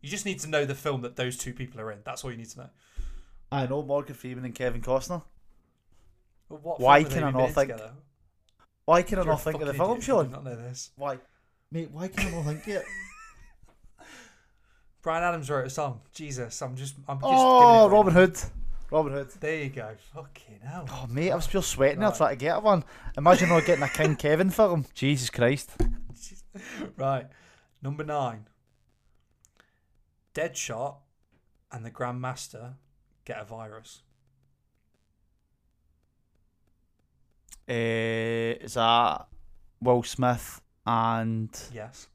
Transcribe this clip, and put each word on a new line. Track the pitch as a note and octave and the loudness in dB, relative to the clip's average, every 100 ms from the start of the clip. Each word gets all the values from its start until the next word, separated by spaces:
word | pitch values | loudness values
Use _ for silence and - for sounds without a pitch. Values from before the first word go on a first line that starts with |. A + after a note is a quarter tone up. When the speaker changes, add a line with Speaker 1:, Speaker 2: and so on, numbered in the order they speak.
Speaker 1:
You | C#3+ | -10
just | G3 G3+ | -8 -6
need | D#3+ | -6
to | D3+ | -2
know | D#3 C#3+ | -2 -2
the | C3+ | -4
film | D#3 B2+ | -4 -4
that | A#2+ B2 | -6 -6
those | B2+ B2+ | -6 -6
two | B2+ | -10
people | A#2+ B2 A2+ | -10 -12 -12
are | A2 | -12
in. | G#2 | -12
That's | A2 B2 C3 | -14 -12 -12
all | |
you | A#2 | -12
need | A2+ | -14
to | - | -18
know. | C3 _ _ - - - - - - | -20 _ _ -10 -10 -10 -18 -20 -8
Speaker 2:
I | C#3+ B2+ | -4 -2
know | C#3 | -4
Morgan | C#3 C#3+ C#3+ C3+ | -2 -4 -4 -14
Freeman | B2+ B2 | -12 -10
and | B2+ | -12
Kevin | A2 B2+ A#2+ | -4 -4 -4
Costner. | A#2 C3 B2+ F3 - _ - _ _ _ _ _ _ _ _ _ _ | -2 -2 -2 -10 -10 _ -20 _ _ _ _ _ _ _ _ _ _
Speaker 1:
Well, | D3+ | -16
what | D#3 D3+ | -10 0
Speaker 2:
Why | B2+ C#3+ | 6 8
Speaker 1:
film | |
have | D#3 | 6
Speaker 2:
can | C3+ | 0
Speaker 1:
they | C3+ | -2
Speaker 2:
I | |
Speaker 1:
been | C3 | 0
Speaker 2:
not | B2+ | 0
Speaker 1:
in | - | 2
Speaker 2:
think? | C#3 | -2
Speaker 1:
together? | A2+ A2 - _ _ _ _ _ _ _ _ - | -4 -16 -20 _ _ _ _ _ _ _ _ 4
Speaker 2:
Why | E3+ | 4
can | F3+ F#3+ | 4 -2
I | |
Speaker 1:
You're | D#3+ | 0
Speaker 2:
not | D3 | -2
Speaker 1:
a | |
Speaker 2:
think | D#3 D3+ | -2 -4
of | D3 | -6
the | |
Speaker 1:
fucking | C#3 | 0
Speaker 2:
film, | F#3 | 0
Speaker 1:
idiot | A#3+ | 0
if | A#3+ | 0
you | |
Speaker 2:
Sean? | A#3+ C3+ | 0 0
Speaker 1:
do | |
not | C3+ | -6
know | C#3 A#2 | -14 -14
this. | A#2+ B2+ - _ | -14 -14 -16 _
Speaker 2:
Why? | C#3+ C3 _ _ _ _ _ | -8 -8 _ _ _ _ _
Mate, | D#3+ E3 | -10 -10
why | D3+ F#3 | -10 -10
can | F#3+ F#3+ | -6 -4
I | |
not | E3+ D3 | -4 -6
think | D3+ G#3 | -8 -8
of | G3 | -8
it? | - | -8
<laughs> | - - - C6+ - - _ - _ - _ - - - _ _ _ _ _ _ _ | -14 -16 -20 -20 -20 -20 _ -20 _ -20 _ -20 -20 -20 _ _ _ _ _ _ _
Speaker 1:
Bryan | - E3 | -4 -2
Adams | F3 E3+ C#3 | -2 -2 -4
wrote | D3 C3 | -4 -4
a | |
song. | C3+ D3 A2+ _ | -6 -6 -6 _
Jesus, | - D3+ C3 A#2 - | -16 -12 -10 -10 -10
I'm | C3 B2+ | -10 -10
just, | C#3 - - | -12 -14 -10
I'm | C#3 | -4
just | B3+ | 4
Speaker 2:
Oh, | C4 C4 B3+ | 6 8 10
Speaker 1:
giving | A#3+ A3+ | 10 12
it | |
away. | G#3+ | 10
Speaker 2:
Robin | G#3 G3 | 8 8
Hood. | F3 F#3 E3 - - - - - | 8 6 4 -10 -6 -4 -4 -2
Robin | D#3 D3 | 0 0
Hood. | C#3 C#3 - | -4 -10 -10
Speaker 1:
There | D3+ D#3+ | -6 -4
you | C#3 | -6
go. | C3+ A2 A2 - | -8 -12 -14 -20
Fucking | D3 D3 - - G#2+ | -20 -20 -20 -20 -20
hell. | A#2+ F3 C#3+ | -16 -14 -12
Speaker 2:
Oh, | B2+ B2+ | -12 -8
mate, | B2 F3 | -2 0
I | E3 | 0
was | - | 0
pure | A#2+ | 0
sweating | - - C3+ D3+ | -2 2 2 4
there | G#3+ | 0
Speaker 1:
Right. | G3+ | 2
Speaker 2:
trying | D#3 | 0
to | B2+ | 2
get | C#3+ - | -2 0
one. | G#3+ F#3 - - - - | 4 2 0 -12 -10 0
Imagine | D3+ F3+ F3+ | 6 6 6
not | E3+ D#3 | 4 4
getting | D#3+ | 2
a | C#3 | 0
King | - D#3 D3 | 0 0 2
<laughs> | |
Kevin | D3 D#3 F#3+ | 2 2 2
film. | F3 G#3+ E3+ C3+ | 4 4 4 -4
Jesus | - C3+ C#3+ B2 | -4 0 0 -2
Christ. | - A#2+ C#3+ - - | 0 2 2 -6 0
Speaker 1:
<laughs> | - - - - - - - F#3+ - - D#4 - | 0 0 -8 -14 -18 -20 -20 -18 -16 -12 -12 -6
Right. | C3+ C3+ A#2 - _ _ _ _ | -2 -2 -6 -20 _ _ _ _
Number | C3+ D3 | -10 -8
nine. | D3+ D3 B2+ A2 G#2 _ _ _ _ _ _ _ _ _ _ _ _ _ _ _ _ _ _ - | -6 -4 -4 -8 -18 _ _ _ _ _ _ _ _ _ _ _ _ _ _ _ _ _ _ -8
Deadshot | E3 - - A2+ C#3 - _ _ _ _ _ _ _ | -6 -6 -8 -6 -8 -10 _ _ _ _ _ _ _
and | B2 | -16
the | A2+ | -16
Grandmaster | - B2 B2 B2+ B2+ - - A#2+ C3+ _ _ _ _ - | -10 -8 -6 -8 -10 -14 -16 -16 -18 _ _ _ _ -14
get | A2+ | -14
a | |
virus. | G#2+ A2+ A2 A2 A#2 - _ _ _ _ _ _ _ _ _ _ _ _ _ _ _ _ _ _ _ _ _ _ _ _ _ _ _ _ _ _ _ _ _ _ _ - - | -12 -14 -14 -16 -20 -20 _ _ _ _ _ _ _ _ _ _ _ _ _ _ _ _ _ _ _ _ _ _ _ _ _ _ _ _ _ _ _ _ _ _ _ -20 -6
Speaker 2:
Uh, | A#2+ A#2 A2+ A2+ A2+ A2+ A#2 A2+ A#2 | -4 -2 -2 -2 -2 -2 -2 -4 -6
is | A#2+ A#2+ | -6 0
that | A2+ A#2 A2+ D2+ - - - - - _ | 4 6 4 0 -8 -20 -20 -20 -20 _
Will | B2 B2 | 2 2
Smith | A#2 - B2 A#2+ - - _ _ - | 2 0 0 0 -4 -18 _ _ -2
and | A#2 A2+ A#2 A2+ A2+ A2 - - | 0 2 0 -2 -4 -6 -10 -16
Speaker 1:
Yes. | A#2 A2 - - | -14 -16 -18 -20